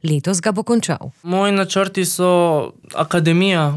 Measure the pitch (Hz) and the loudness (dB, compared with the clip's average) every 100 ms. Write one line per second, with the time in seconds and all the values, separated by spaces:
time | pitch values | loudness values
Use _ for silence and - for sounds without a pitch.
0 | 160 147 175 190 214 202 220 233 - 160 | -4 -2 -2 -2 -2 -2 0 -2 0 -4
1 | 135 - 170 185 202 196 190 190 190 190 | -8 -12 -4 0 2 0 0 0 -2 -2
2 | 180 - 180 175 170 151 85 - - - | -4 0 2 4 2 0 -2 -10 -10 -4
3 | 156 175 160 165 196 180 147 | 0 2 2 2 2 2 0